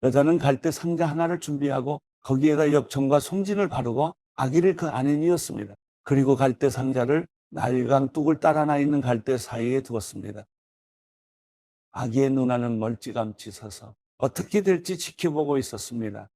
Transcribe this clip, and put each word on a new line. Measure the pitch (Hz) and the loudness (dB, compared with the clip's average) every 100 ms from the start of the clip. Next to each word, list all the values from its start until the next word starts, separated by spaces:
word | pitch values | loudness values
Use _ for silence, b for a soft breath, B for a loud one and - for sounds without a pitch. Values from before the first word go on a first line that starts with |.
여자는 | 131 131 143 170 | 2 4 4 4
갈대 | 139 135 165 | 2 0 0
상자 | 151 170 170 165 | -4 -4 0 0
하나를 | 151 165 175 | 0 -2 -2
준비하고 | 170 143 143 131 127 147 _ _ | -4 -4 -2 -2 -2 -6 _ _
거기에다 | - 131 151 151 156 | -2 2 4 4 4
엽청과 | 147 131 139 135 143 | 2 0 -2 2 2
송진을 | 139 185 196 202 190 | 2 -4 -2 -2 -2
바르고 | - 120 117 151 - _ | -2 -4 -2 -2 -4 _
아기를 | - 135 151 180 170 | -4 0 4 2 2
그 | 170 | -2
안에 | 120 135 147 | -2 0 2
넣었습니다. | 165 175 - - 104 98 _ _ | 2 2 0 -8 -10 -14 _ _
그리고 | - 135 135 131 | 0 2 4 4
갈대 | 135 123 139 | 4 2 0
상자를 | 127 131 131 120 151 170 _ _ | 0 -2 0 2 0 0 _ _
나일강 | 139 117 127 120 135 135 | -6 -2 0 2 2 2
뚝을 | 160 147 151 | 0 0 2
따라 | 165 156 | 2 2
나 | 151 147 | 2 2
있는 | 143 143 | 2 2
갈대 | 123 120 110 127 | 2 -2 0 -4
사이에 | - 117 117 131 | -4 -6 -2 -2
두었습니다. | 131 117 104 107 95 104 104 _ _ _ _ _ _ _ _ _ _ _ _ _ _ | -2 -8 -8 -12 -14 -14 -18 _ _ _ _ _ _ _ _ _ _ _ _ _ _
아기의 | - 123 117 135 | -8 -2 2 2
누나는 | 135 127 123 120 113 | 2 0 0 -2 -2
멀찌감치 | 110 113 - 117 110 107 - | -4 -6 -8 -6 -6 -8 -16
서서 | 101 110 - 110 - _ _ | -16 -18 -18 -20 -20 _ _
어떻게 | 131 - - 202 | -4 -4 -2 0
될지 | 196 180 175 180 | 2 0 -2 -8
지켜보고 | - - 175 151 147 143 | -8 -4 -4 0 0 0
있었습니다. | 123 107 - 120 110 104 101 | -2 -8 -10 -8 -8 -8 -16